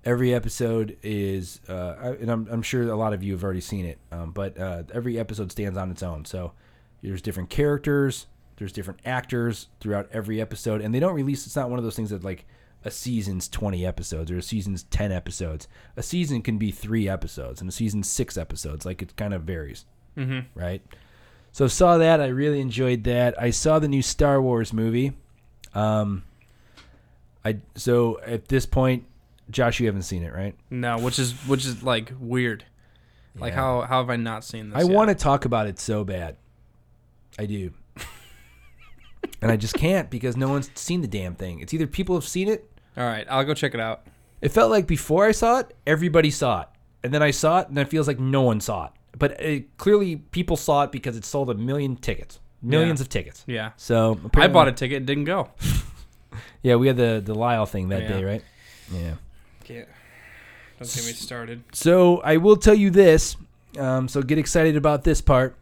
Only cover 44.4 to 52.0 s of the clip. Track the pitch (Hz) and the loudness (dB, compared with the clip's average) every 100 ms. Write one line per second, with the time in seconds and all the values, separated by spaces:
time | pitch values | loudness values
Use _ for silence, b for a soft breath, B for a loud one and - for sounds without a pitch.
44.4 | 143 214 233 220 160 156 - 160 208 208 | 2 4 6 4 2 -2 2 4 4 4
45.4 | 226 247 - - - 151 175 160 160 - | 4 2 0 -8 0 2 4 4 4 2
46.4 | 135 98 78 _ _ _ 127 147 151 131 | 0 0 -4 _ _ _ -4 2 2 4
47.4 | 156 175 185 143 139 160 147 131 131 135 | 2 2 0 -2 0 0 0 0 2 4
48.4 | 127 107 - 101 78 _ _ - 143 - | 4 2 -2 -6 -6 _ _ -2 -2 0
49.4 | 156 143 - _ 190 208 196 151 - 170 | -4 -4 -6 _ 4 4 4 -4 -6 -4
50.4 | 175 165 - 143 143 139 127 113 98 143 | -2 -2 2 2 2 -2 -8 -8 -6 -4
51.4 | 131 107 120 143 139 131 | -2 -2 -2 -2 -2 -4